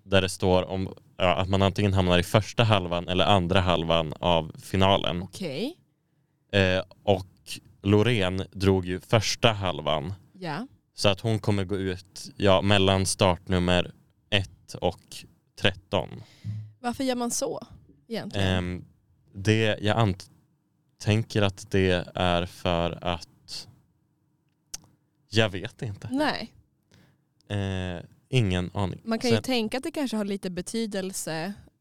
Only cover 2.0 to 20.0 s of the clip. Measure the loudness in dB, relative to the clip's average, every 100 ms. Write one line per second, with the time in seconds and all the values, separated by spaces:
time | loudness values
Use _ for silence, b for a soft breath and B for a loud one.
2 | 4 4 4 0 0 0 2 2 0 -4
3 | -2 0 4 4 4 2 2 0 2 2
4 | 0 -2 2 2 0 -12 -4 2 4 4
5 | 0 -4 -8 -10 -8 -6 -8 -10 _ _
6 | _ _ _ _ _ 2 2 2 -4 -6
7 | 0 0 0 _ -18 -18 -18 _ 2 4
8 | 4 2 0 -2 -8 0 4 4 0 -8
9 | 2 2 2 2 2 2 -2 -2 -2 -2
10 | -4 -10 _ -14 -10 -8 -10 _ _ -2
11 | 0 0 -2 -2 0 -2 -2 -4 -4 -6
12 | -10 -18 -16 -2 4 4 4 4 6 4
13 | 2 2 2 2 0 0 2 2 0 -10
14 | _ _ _ -2 -2 -10 -18 -4 -4 -4
15 | _ -20 -20 _ _ -2 -2 -2 _ -4
16 | -4 -12 B B B B B _ -8 -4
17 | -4 -2 -4 -4 -6 -8 -14 -20 -20 _
18 | _ -10 -6 -2 0 0 -2 -8 -12 _
19 | _ _ _ -4 2 2 2 0 0 2